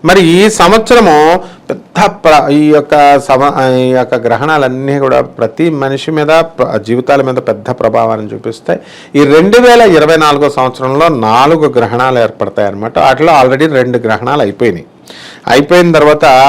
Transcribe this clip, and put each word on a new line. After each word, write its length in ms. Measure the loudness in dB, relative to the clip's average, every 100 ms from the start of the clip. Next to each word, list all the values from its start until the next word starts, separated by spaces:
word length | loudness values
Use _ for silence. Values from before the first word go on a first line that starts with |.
మరి 160 | 2 2
ఈ 300 | 2 2 2
సంవత్సరము 880 | 2 2 2 2 2 4 4 2 0 -4 -20 -12
పెద్ద 360 | -12 -8 -2 -2
ప్ర-, 440 | 0 2 2 2
ఈ 200 | 0 2
యొక్క 500 | 0 2 2 4 2
సమ-, 520 | 0 0 0 -2 -2 0
ఈ 140 | 0
యొక్క 240 | -2 -2
గ్రహణాలన్నీ 840 | -4 -2 -4 -2 -2 -2 -4 -4 -2
కూడా 220 | 0 -2
ప్రతి 500 | -4 -6 -6 -2 -4
మనిషి 400 | -2 -6 -6 -6
మీద, 160 | -4 0
ప్ర-, 560 | 0 0 -4 -4 -4
జీవితాల 400 | -4 -4 0 -2
మీద 120 | 0
పెద్ద 360 | -4 -6 -6 -6
ప్రభావాన్ని 640 | -4 -2 -2 -2 -4 -8
చూపిస్తాయి. 460 | -12 -12 -12 -8 -8 -8 -20 -6 0
ఈ 80 |
రెండు 340 | 2 2 4 4
వేల 220 | 4 4
ఇరవై 360 | 4 2 2 2
నాలుగో 340 | 0 0 -2
సంవత్సరంలో 580 | -2 -4 -4 -4 0 0
నాలుగు 600 | 0 0 2 2 0 0
గ్రహణాలు 500 | -2 -2 -2 -2 0
ఏర్పడతాయి 500 | -2 -4 -6 -4 -4
అనమాట. 300 | -6 -6 0
వాటిలో 340 | 0 2 2
already 400 | 2 2 0 0
రెండు 260 | 0 -2 -2
గ్రహణాలు 440 | -4 -4 -4 -4
అయిపోయినాయి. 420 | -4 -2 -4 -4 -14 _ -20 -20 -20 -14 -2
అయిపోయిన 440 | -2 2 2 2
తర్వాత 320 | 2 2 2 2 4